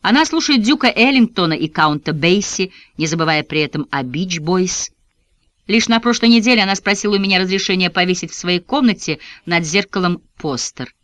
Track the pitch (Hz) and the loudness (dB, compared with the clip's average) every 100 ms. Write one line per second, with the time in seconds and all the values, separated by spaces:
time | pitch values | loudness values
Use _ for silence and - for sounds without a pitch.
0 | 185 254 320 320 - 269 214 302 247 - | 2 0 0 -2 0 2 2 2 0 2
1 | 240 269 226 - 170 160 156 165 156 147 | 2 4 2 2 0 0 -4 0 0 0
2 | - 151 165 196 196 - 185 - - - | -4 0 2 2 0 -6 -6 -8 -20 -6
3 | 156 165 160 156 151 156 147 151 143 143 | -4 -2 0 -2 -2 -2 -2 -4 -4 -4
4 | 127 135 185 170 151 185 185 - - _ | -4 -6 -6 -6 -2 0 0 -4 -10 _
5 | _ _ _ _ _ _ - 214 226 226 | _ _ _ _ _ _ -2 0 2 0
6 | 233 233 233 233 220 240 190 196 202 202 | 0 2 4 4 4 2 2 -2 -2 -2
7 | 208 202 196 185 185 190 190 185 180 180 | 0 0 0 0 0 -2 0 0 0 0
8 | 180 180 175 - 175 180 - 277 247 170 | 0 0 -4 -8 -2 -2 0 2 2 0
9 | - 147 - - - 170 160 190 - 196 | -4 -8 -10 -18 -2 -2 0 -2 -2 -2
10 | 180 175 _ _ 156 127 - - 127 _ | 0 -2 _ _ -6 -4 -6 -10 -14 _